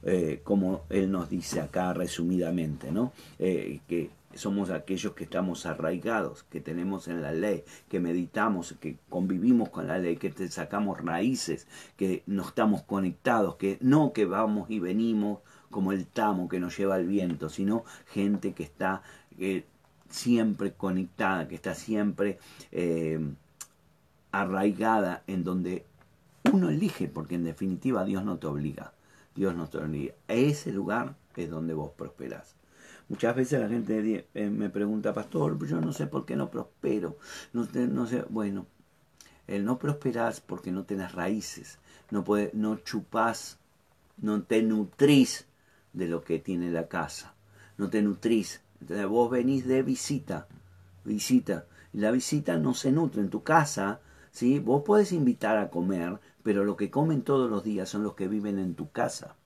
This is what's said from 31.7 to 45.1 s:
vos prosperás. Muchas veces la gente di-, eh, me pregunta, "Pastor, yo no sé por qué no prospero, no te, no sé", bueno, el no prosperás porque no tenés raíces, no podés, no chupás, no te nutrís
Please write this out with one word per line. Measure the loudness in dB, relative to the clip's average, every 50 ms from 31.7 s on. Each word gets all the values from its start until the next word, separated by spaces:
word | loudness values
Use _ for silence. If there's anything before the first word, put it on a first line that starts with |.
| -4
vos | -4 -6 -8 -10
prosperás. | -14 -14 -14 -12 _ -12 -12 -12 -12 -14 -20 _ _ _ _ _ -20 -20 -20 -20 -20 _ _
Muchas | -6 0 0 0 2
veces | 2 2 2 2 0
la | 2 0
gente | 0 -2 0 0 0 0
di-, | 0 0 -2 -2 -4 _ _
eh, | -4 -2 -2
me | 0 -2 -2 -2
pregunta, | -2 -2 0 0 0 0 -2 -2
"Pastor, | -2 -2 -6 -4 -2 0 0 0 0 -2 -4
yo | -2 -2 0
no | 0 -2
sé | -2 -4 -4
por | -4 -4 -6 -4
qué | -4 -4
no | -4 -4 -4
prospero, | -6 -8 -10 -10 _ _ -2 0 0 0 -2 -4 -8 -10 -16 -16 -16 -16 -16 -6
no | -4 -4 -4
te, | -2 0 0 0
no | 0 0 -2 -2
sé", | -2 -2 -4 -4 -4
bueno, | -4 -2 -2 -2 -4 -6 -8 -10 _ _ _ _ _ _ _ _ _ _ -20 -20 -20 _ _
el | -4 -2 -2 0
no | 0 -2 0
prosperás | 0 -2 -2 0 -2 -2 0 0 0 0 -2 -4
porque | _ -10 -10 -8 -6 -4
no | -4 -4 -4
tenés | -4 -4 -4 -4 -6
raíces, | -6 -4 -2 -2 -2 -2 -4 -8 -12 -14 -16 -18 -20 -20 _ -20 -20 -20 -12 -4
no | -2 -2 2
podés, | 2 2 2 2 0 0
no | 0 0 0 0
chupás, | -2 -6 -6 -6 -6 -6 -4 0 2 2 2 0 -2 -10 -14 -16 _ _ _ _ _ _ _ _ _ _ _ _
no | -6 -2 0 0 0
te | 0 2 4 4
nutrís | 4 4 2 2 0 -2 2 4 6 8